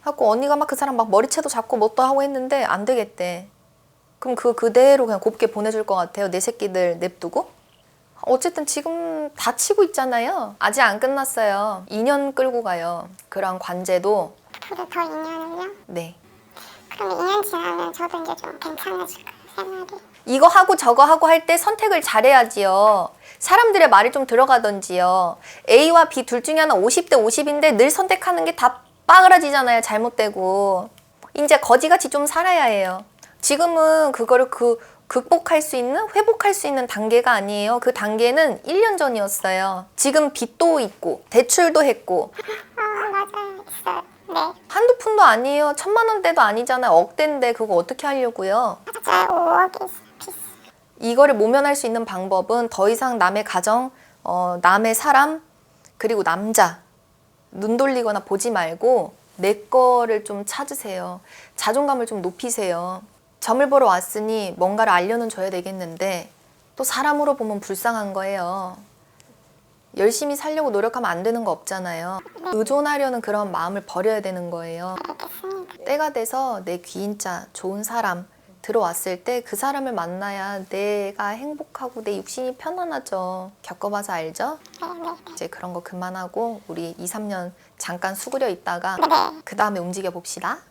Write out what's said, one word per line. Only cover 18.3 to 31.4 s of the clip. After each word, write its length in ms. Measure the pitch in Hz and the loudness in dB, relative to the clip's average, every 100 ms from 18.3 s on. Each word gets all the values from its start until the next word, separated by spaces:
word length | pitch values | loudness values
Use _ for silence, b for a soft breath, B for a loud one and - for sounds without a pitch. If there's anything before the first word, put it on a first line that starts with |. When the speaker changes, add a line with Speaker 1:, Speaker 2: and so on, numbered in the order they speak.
| - | -10
Speaker 2:
좀 220 | - 339 | -12 -12
괜찮아질까요, 760 | 330 320 - 370 359 - - - - - | -12 -10 -10 -8 -10 -14 -20 -20 -18 -12
생활이? 320 | 381 381 370 403 - _ - | -10 -10 -14 -16 -20 _ -4
Speaker 1:
이거 220 | 262 320 | 4 6
하고 280 | 381 370 370 | 8 6 4
저거 280 | 254 240 | 4 6
하고 240 | 285 320 320 | 8 8 6
할 180 | 330 320 | 4 4
때 120 | 339 | 2
선택을 440 | 415 427 427 359 | 2 0 0 0
잘해야지요. 1080 | - 220 247 269 233 214 196 190 208 208 170 - B B | 2 4 8 6 6 0 2 4 6 4 0 -8 B B
사람들의 500 | - 392 466 403 311 | 4 6 6 6 8
말이 220 | 202 226 | 8 6
좀 140 | 277 262 | 0 0
들어가던지요. 1120 | 233 262 254 226 202 185 180 180 185 175 - B B - | 4 6 4 2 -4 -4 0 2 2 0 -4 B B 6
A와 400 | 226 311 339 320 | 6 8 6 6
B 160 | 269 240 | 2 -4
둘 160 | 240 | -4
중에 160 | 240 311 | 0 2
하나 140 | 311 220 | 4 4
오십 340 | 208 262 349 | 4 2 4
대 60 | 277 | 4
오십인데 580 | 220 226 294 294 311 | 4 0 -2 2 4
늘 180 | 220 262 | 6 4
선택하는 540 | 302 381 370 370 349 330 | 4 0 0 0 -2 -2
게 100 | 330 | 2
다 260 | 247 - _ _ - | 0 0 _ _ 6
빠그라지잖아요. 720 | 359 370 370 294 277 254 233 | 10 10 8 6 2 2 2
잘못되고. 1080 | 226 214 233 233 214 202 185 196 202 185 - _ _ _ - | 2 -2 -2 0 -2 0 0 2 2 0 -4 _ _ _ -12
이제 240 | - | -4